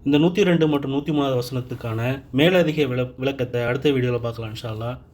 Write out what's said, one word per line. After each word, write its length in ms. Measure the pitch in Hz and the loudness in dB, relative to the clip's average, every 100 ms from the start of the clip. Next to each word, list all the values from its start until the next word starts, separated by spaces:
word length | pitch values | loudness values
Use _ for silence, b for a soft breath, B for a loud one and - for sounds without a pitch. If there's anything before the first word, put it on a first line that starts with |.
இந்த 140 | 143 147 | 4 4
நூத்தி 240 | 165 180 | 4 4
ரெண்டு 240 | 190 170 156 | 4 4 4
மற்றும் 240 | 143 139 | 2 0
நூத்தி 160 | 139 143 | -4 -2
மூணாவது 300 | 151 139 127 | 0 0 0
வசனத்துக்கான 840 | 120 131 120 120 117 113 120 131 - | -2 -6 -6 -8 -6 -4 -2 -4 -4
மேலதிக 540 | 127 160 185 156 156 139 | 2 4 4 2 0 0
விள-, 280 | 123 127 - | 0 -4 -4
விளக்கத்தை 460 | 131 139 120 120 | -4 -4 -4 -2
அடுத்த 280 | 120 131 151 | -2 0 0
வீடியோல 280 | 135 123 120 | 2 0 -2
பார்க்கலாம் 340 | 117 113 113 | -4 -8 -10
இன்ஷா 140 | 107 120 | -10 -10
அல்லாஹ். 320 | 110 117 127 - | -8 -8 -10 -14